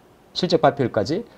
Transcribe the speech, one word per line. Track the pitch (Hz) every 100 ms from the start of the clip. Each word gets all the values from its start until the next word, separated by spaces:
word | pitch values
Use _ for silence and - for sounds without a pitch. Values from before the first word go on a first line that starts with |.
| _ _ _
실적 | - 175 175
발표일까지. | 143 139 120 - 95 175 -